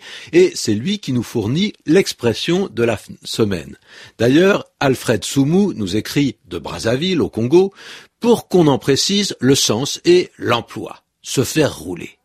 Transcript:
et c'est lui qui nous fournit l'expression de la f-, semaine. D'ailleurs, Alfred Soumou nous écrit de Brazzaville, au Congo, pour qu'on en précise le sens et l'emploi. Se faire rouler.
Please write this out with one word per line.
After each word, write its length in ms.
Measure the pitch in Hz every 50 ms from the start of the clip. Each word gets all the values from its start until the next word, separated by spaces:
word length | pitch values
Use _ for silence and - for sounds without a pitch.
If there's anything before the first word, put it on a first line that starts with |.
| - - - - - 113
et 200 | 151 170 190 165 -
c'est 200 | - - 120 107
lui 240 | 104 120 185 214 202
qui 140 | - 139 127
nous 100 | 120 104
fournit 500 | - - 120 98 107 131 170 208 208 - _ _
l'expression 840 | 143 156 196 190 - - - 123 117 107 - - - 170 190 196 -
de 120 | 104 110 117
la 120 | 117 110
f-, 140 | - - - - - -
semaine. 520 | - - - 113 101 95 82 69 69 - - _ _ - - - - _ -
D'ailleurs, 480 | 113 123 135 160 185 196 202 143 - - _ _
Alfred 460 | 143 139 123 - - - 113 - -
Soumou 480 | - - 139 135 147 170 196 208 180 -
nous 240 | 110 104 87 95 107
écrit 400 | - - - 147 143 123 - - _ _
de 100 | 87 85
Brazzaville, 640 | 69 - - 87 - 113 123 131 170 190 185 143
au 80 | 101 -
Congo, 440 | - 110 113 123 156 180 190 196 - - - - - - - _ _ _
pour 280 | - 240 226 - - _
qu'on 200 | - 180 165 147
en 100 | 135 113
précise 580 | - 143 135 - - - 202 208 202 - - -
le 160 | 123 127 139
sens 440 | - - - 110 107 110 - - - -
et 240 | 175 175 180 - - - -
l'emploi. 680 | 95 107 120 117 110 - - 113 95 - - - _ _ _ _
Se 220 | _ - - 139 117
faire 340 | - - 156 143 110 - -
rouler. 340 | 80 90 90 82 - - - _